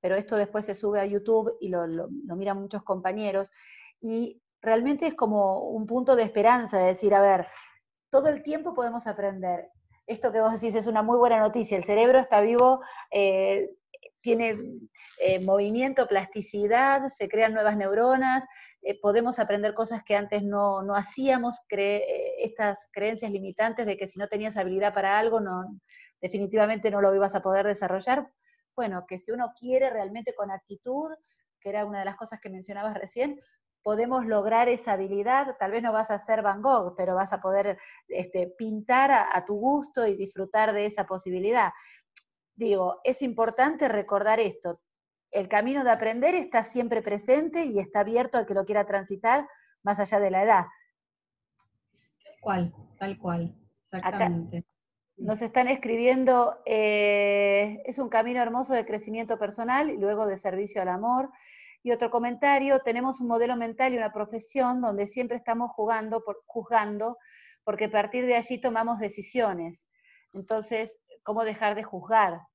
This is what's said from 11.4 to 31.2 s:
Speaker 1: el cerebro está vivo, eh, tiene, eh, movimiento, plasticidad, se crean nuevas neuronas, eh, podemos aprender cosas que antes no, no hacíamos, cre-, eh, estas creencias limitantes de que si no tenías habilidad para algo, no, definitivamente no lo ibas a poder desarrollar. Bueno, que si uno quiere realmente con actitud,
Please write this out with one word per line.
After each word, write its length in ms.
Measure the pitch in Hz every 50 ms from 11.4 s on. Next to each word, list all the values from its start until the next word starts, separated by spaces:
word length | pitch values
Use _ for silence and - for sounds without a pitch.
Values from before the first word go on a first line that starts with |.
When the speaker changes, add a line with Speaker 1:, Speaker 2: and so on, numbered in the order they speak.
| 214 214 214 240 220 - 208
Speaker 1:
el 80 | 185 175
cerebro 340 | - 208 214 226 247 254 262
está 220 | 254 262 - 208
vivo, 400 | 208 220 233 240 247 254 262 262 - - - - - _
eh, 600 | - 202 202 196 190 190 190 196 196 202 - - - _ _ _ - - - - _ _
tiene, 380 | _ 240 233 226 233 226 220 208 233 247 247 233 - - _ _ - - - -
eh, 240 | - 185 190 185 185
movimiento, 640 | 185 196 202 202 208 214 233 254 269 269 269 247
plasticidad, 1000 | 240 202 196 185 - - 214 202 - - 202 208 208 226 240 262 277 277 277 262 269
se 200 | - - 208 196
crean 240 | 214 220 226 220
nuevas 240 | 220 220 208 214 208
neuronas, 680 | 208 196 190 202 220 233 254 262 262 262 262 254 269 262 - - - - - _ _
eh, 160 | - - 202 -
podemos 380 | - 208 202 233 233 240 226 -
aprender 340 | 214 208 202 208 202 214 208
cosas 280 | 220 226 220 233 220
que 140 | - - 208
antes 260 | 202 202 202 208 208
no, 400 | 202 202 202 202 202 202 196 196
no 120 | 190 196 202
hacíamos, 640 | 202 196 - - - 262 269 262 254 240 240 240 - _ _
cre-, 340 | 208 208 196 202 208 208 208
eh, 280 | - - - - - - -
estas 500 | - 220 220 - 220 208 196 202 - _
creencias 380 | - 202 202 214 226 220 226 214
limitantes 560 | 202 196 190 190 180 - 214 233 226 233 233
de 100 | 208 196
que 100 | - 196
si 120 | 190 - 185
no 100 | 202 208
tenías 280 | 220 208 214 220 214
habilidad 360 | 214 190 185 185 190 202 208
para 260 | 202 202 196 196 196 214
algo, 220 | 220 226 220 226
no, 400 | 208 190 185 185 185 208 208 190 _ _ _ - - _ _ _
definitivamente 720 | - 180 180 196 202 185 208 220 208 208 220 214 - 220
no 100 | 202 202
lo 140 | 202 196 196
ibas 200 | 196 202 196 196
a 80 | 196
poder 240 | 185 190 190 196 196
desarrollar. 640 | 208 202 202 202 175 180 190 190 247 254 285 285 - _ _ _ _ _ _ _ _ _
Bueno, 280 | - 240 208 190 180 180
que 120 | _ 185 180
si 120 | _ -
uno 220 | 226 247 247 - - _
quiere 320 | 240 247 254 262 269 262
realmente 440 | - 220 196 190 202 233 214 254 240
con 160 | - 202 202
actitud, 600 | 196 190 _ _ 202 196 _ 247 254 285 311 320 311 311